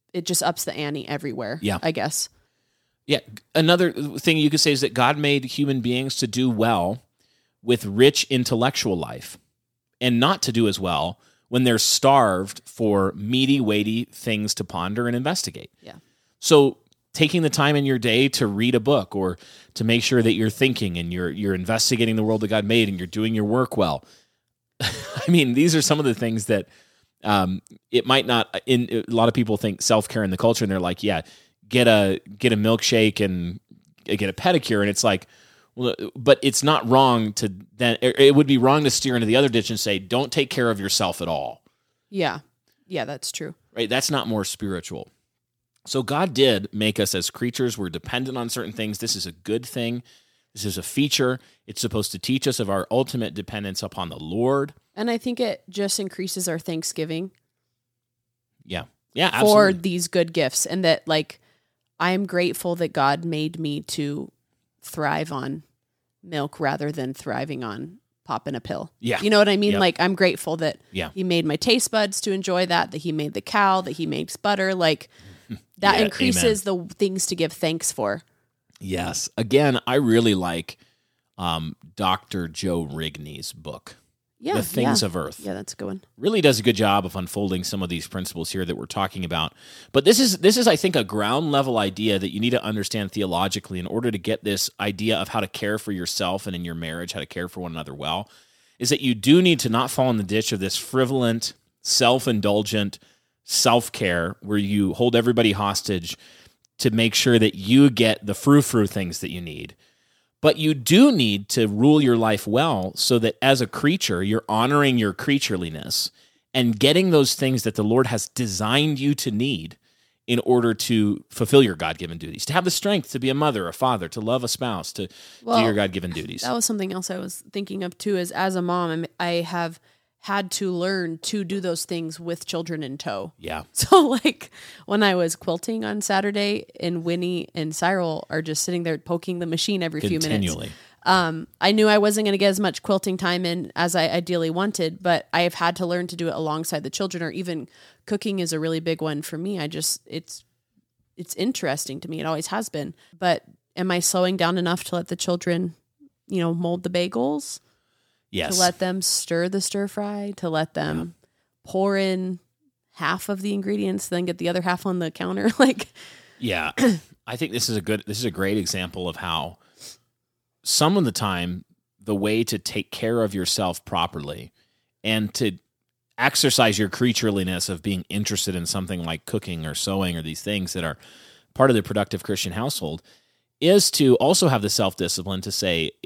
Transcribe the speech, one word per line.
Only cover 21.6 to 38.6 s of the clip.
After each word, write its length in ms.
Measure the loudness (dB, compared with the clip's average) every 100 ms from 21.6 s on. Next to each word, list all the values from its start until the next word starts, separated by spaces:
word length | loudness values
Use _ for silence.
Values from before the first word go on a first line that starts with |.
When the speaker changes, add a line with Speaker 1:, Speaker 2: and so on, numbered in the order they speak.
| -2 0 0 2 2 2
Speaker 2:
the 60 |
world 200 | 0 0
that 60 | 0
God 160 | 0
made 240 | 2 4 4
and 100 | 0
you're 80 | -6
doing 280 | -4 -2
your 100 | 0
work 320 | 0 0 0 0
well. 280 | 0 0 -8 _ _ _
<laughs> 400 | _ _ _ -8
I 480 | -6 -6 -10 -6 4
mean, 240 | 4 6
these 200 | 4 4
are 80 | 4
some 160 | 2 2
of 60 |
the 100 | 2
things 300 | 0 -2 -2 0
that, 220 | 0 -2 _ _ _ _ _
um, 380 | 0 2 2 -2 -8 -20 _
it 160 | 0 4
might 200 | 2 2
not, 280 | 0 0 -4 0
in, 380 | 0 0 -4 -2
a 20 |
lot 160 | 2 4
of 60 |
people 220 | 2 0 0
think 240 | -2 -2
self-care 400 | 2 2 0 -2
in 80 | -2
the 60 | 2
culture 280 | 2 2
and 60 | 0
they're 80 | 0
like, 240 | -2 -2
"Yeah, 200 | -2 -2 -4 -16 _ _ -2
get 200 | 4 6
a, 320 | 6 4 0 -6 0
get 140 | 2
a 40 | 4
milkshake 640 | 2 2 2 4 4 2
and 400 | 0 -2 -4 -8 _ -20 _ _
get 240 | -4 -2 -2
a 20 |
pedicure." 480 | -2 2 2 2 0
And 80 | 0
it's 140 | 0
like, 240 | 0 0 -4 _ _ _ _
well, 220 | -6 -4 -4 -8
but 240 | 0 4 4
it's 200 | 4 0
not 260 | 2 2 4
wrong 440 | 6 6 4 0
to 180 | -2 -6 -6 -14 -2
then, 220 | -2 2
it, 200 | 2 8
it 140 | 8 8
would 100 | 6
be 100 |
wrong 260 | 6